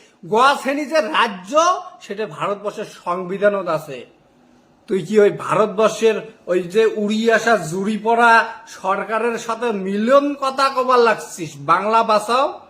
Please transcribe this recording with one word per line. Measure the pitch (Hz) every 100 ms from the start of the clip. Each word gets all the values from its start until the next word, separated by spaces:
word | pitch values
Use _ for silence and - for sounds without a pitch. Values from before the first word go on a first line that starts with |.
| _ _ 165
গোয়া | 214 269 277
শ্রেণী | 254 285 285
যে | 320
রাজ্য, | 311 190 233 190 185 294 339 349 - -
সেটা | - 196 208
ভারতবর্ষের | 147 170 196 202 208 202
সংবিধানত | - - 180 180 185 202 202 180
আছে। | 156 151 127 110 _ _ _ _ _ _ _ -
তুই | 190
কি | 160 214
ওই | 202
ভারতবর্ষের | 156 - 170 208 185 214 214 226 202 - - -
ওই | 185
যে | 175 196 220
উড়ি | 214 208 220 226
আসা | 220 226 220
জুড়ি | 156 180 196 214
পড়া | 220 233 233 226 - - -
সরকারের | - 190 196 196 220 233 226
সাথে | - 220 233
মিলন | 208 190 202 220 277 285
কথা | 277 269 262 277 262
কবার | 254 254
লাগছিস? | 233 214 - - 160 143
বাংলা | 143 175 202 226
বাঁচাও, | 220 214 208 247 311 -